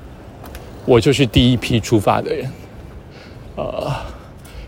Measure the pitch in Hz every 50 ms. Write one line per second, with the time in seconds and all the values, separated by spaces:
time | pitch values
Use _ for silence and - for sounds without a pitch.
0 | - - - - - - - - - - - - - - - - - - 127 117
1 | 107 147 131 - 139 110 - - 127 123 127 107 - - 127 113 - - 120 107
2 | 101 127 110 107 - - - - 127 135 - - - - - - - - - -
3 | - - - - - - - - - - - - - - - - - - 139 -
4 | - - - - - - - - - - - - -